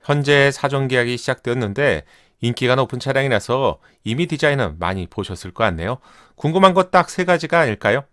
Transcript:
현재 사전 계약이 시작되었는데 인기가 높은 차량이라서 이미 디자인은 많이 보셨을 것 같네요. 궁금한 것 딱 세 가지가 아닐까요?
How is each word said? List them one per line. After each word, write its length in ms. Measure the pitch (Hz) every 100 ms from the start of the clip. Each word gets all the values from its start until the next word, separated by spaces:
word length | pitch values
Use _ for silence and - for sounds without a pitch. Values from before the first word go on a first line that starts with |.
현재 480 | - 147 143 143 139
사전 380 | 135 139 139 135
계약이 280 | 127 120 120
시작되었는데 880 | - 127 120 123 107 101 143 80 - _ _ _
인기가 340 | 120 120 123
높은 240 | 127 131 123
차량이라서 800 | 131 135 135 110 - 127 127 73 _ _
이미 220 | 104 120 175
디자인은 520 | 156 151 139 101 80
많이 280 | 87 95 85
보셨을 460 | - 95 92 92
것 120 | -
같네요. 340 | 110 82 90 131 _ - _ _
궁금한 360 | 147 170 190
것 160 | 180 185
딱 180 | 185 165
세 160 | -
가지가 360 | 180 170 156 170
아닐까요? 440 | 143 104 107 123 139